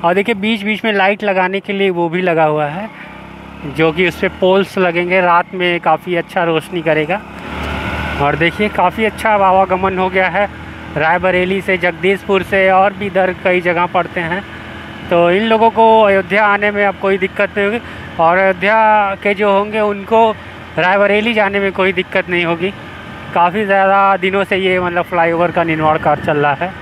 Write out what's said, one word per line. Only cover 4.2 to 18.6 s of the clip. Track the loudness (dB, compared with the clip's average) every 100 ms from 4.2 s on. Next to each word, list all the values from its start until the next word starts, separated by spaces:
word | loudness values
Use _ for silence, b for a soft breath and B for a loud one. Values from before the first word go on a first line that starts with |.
| -4
poles | 0 2 4 2 0
लगेंगे, | 0 0 0 2
रात | 4 4 2
में | -2 -2 0
काफ़ी | 0 0 0 -4
अच्छा | -2 -2
रोशनी | 0 0 -2 -4
करेगा। | 0 0 0 -4 -6 -16 -12 -8 -6 -6 -6 -6 -6 -2
और | 0 2
देखिए | 0 0 -2
काफ़ी | 2 0 2 -4
अच्छा | -2 0
आवागमन | 2 4 4 2 2 0 0
हो | -2
गया | 0 0
है | 0 -4 -6 -16 -16 -10 -2
रायबरेली | 0 2 2 0 0 -2
से, | -2 0
जगदीशपुर | 0 0 0 0 0 0
से, | 2 2 4
और | 4 2
भी | 0 -4
इधर | 0 0 0
कई | 0 0
जगह | 0 0 0
पड़ते | 0 -2 -4
हैं। | -6 -6 -8 -16 -16 -16 -14 -14 0
तो | 2 4
इन | 2
लोगों | 2 4 2
को | 4 6 6
अयोध्या | 6 2 2 2 2
आने | 2 0
में | 0 0
अब | 0
कोई | -2 0
दिक्कत | -2 -2 -2 0
नहीं | -2
होगी, | -2 B B B 0
और | 2 4
अयोध्या | 2 2